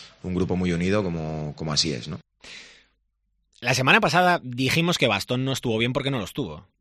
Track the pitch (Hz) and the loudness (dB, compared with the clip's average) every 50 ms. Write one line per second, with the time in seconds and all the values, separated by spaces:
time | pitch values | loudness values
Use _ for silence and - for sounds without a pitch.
0 | - - - _ - 90 90 90 92 87 90 90 92 90 85 85 87 92 98 104 | -18 -20 -18 _ -8 -4 -2 -2 0 0 0 0 0 0 0 0 0 0 0 0
1 | 95 90 85 82 78 78 78 78 76 76 73 - 80 78 76 73 - 82 69 60 | 0 -2 -4 -4 -6 -6 -6 -6 -6 -8 -8 -6 -6 -2 -2 0 0 0 -2 -6
2 | 57 71 78 - - _ _ _ - - - - - - - - _ _ _ _ | -6 -10 -12 -12 -14 _ _ _ -20 -20 -20 -20 -20 -20 -20 -20 _ _ _ _
3 | _ _ _ _ _ _ _ _ _ _ _ - - 123 131 131 127 139 180 226 | _ _ _ _ _ _ _ _ _ _ _ -6 -2 0 0 2 4 6 6 6
4 | 214 170 160 175 180 180 175 156 127 127 123 123 131 127 - 160 165 175 170 - | 6 4 4 4 6 4 4 2 0 -4 -4 -2 0 0 2 2 2 2 2 2
5 | 143 120 101 98 - - 123 123 131 135 135 - - 127 110 110 117 123 127 143 | 2 2 2 0 0 -2 -2 0 0 -2 -2 -2 -2 0 0 0 0 0 0 -2
6 | 127 135 139 123 92 - - - 131 85 76 80 - _ _ _ | -2 -2 -4 -4 -4 -6 -6 -6 -6 -6 -8 -12 -16 _ _ _